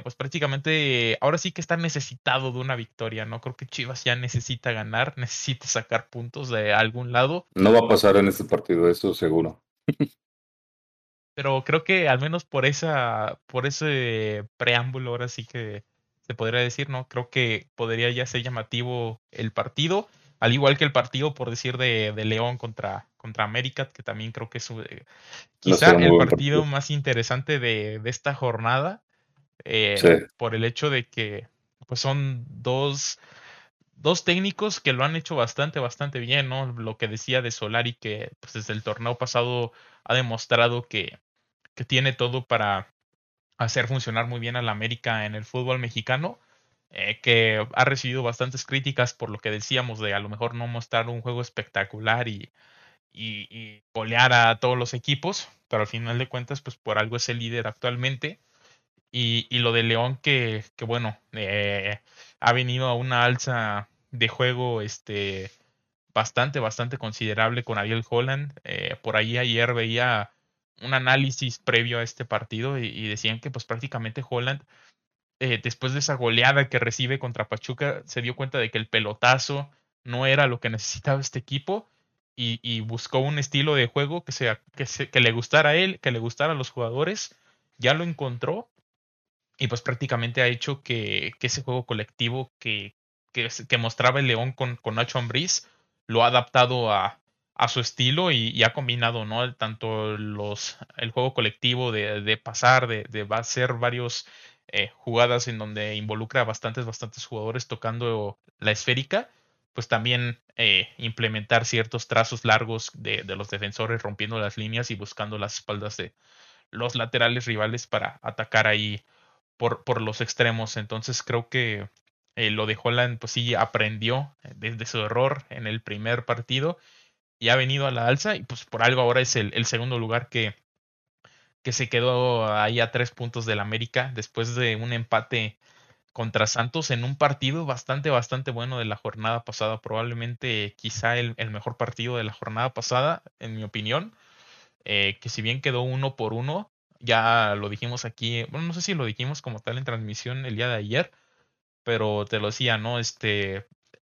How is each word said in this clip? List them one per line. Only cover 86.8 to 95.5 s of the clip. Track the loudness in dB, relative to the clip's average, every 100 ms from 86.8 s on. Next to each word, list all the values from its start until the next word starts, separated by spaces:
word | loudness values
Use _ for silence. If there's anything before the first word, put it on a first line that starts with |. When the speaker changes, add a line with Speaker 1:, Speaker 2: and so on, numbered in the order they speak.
| -4 -2 -2 -4 -8 _ _ _ _ 0
Speaker 1:
ya | 2
lo | 2
encontró | 0 -4 -4 -4 -4 -4 -6 _ _ _ _ _ _ _ _ -4
y, | -2
pues, | -2
prácticamente | -4 -4 -2 -2 -2 0
ha | 2
hecho | 0 -4 -6
que, | -4 -4 -2 -4 -4 -4
que | -4
ese | -4
juego | -4 -4 -4
colectivo | -6 -6 -4 -4 -4 -8 _
que, | -8 -6 -8 -16 _ _ _
que, | -6 -6 -6 -2
que | 0
mostraba | 0 2 4 4
el | 2
León | 2 0
con, | -4 -6 -6
con | -4 -2
Nacho | -2 -2
Ambriz | -2 -2 -2